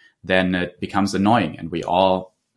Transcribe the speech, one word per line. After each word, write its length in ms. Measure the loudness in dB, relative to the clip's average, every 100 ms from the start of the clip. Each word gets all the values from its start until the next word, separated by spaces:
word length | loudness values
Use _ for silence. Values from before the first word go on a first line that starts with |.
| _ _
then 300 | 0 0 2
it 260 | -2 -4 -8
becomes 340 | -6 -2 -2
annoying. 440 | 0 2 2 0 -6
And 120 | -8
we 120 | -6
all 520 | -2 2 4 2 -4 _ _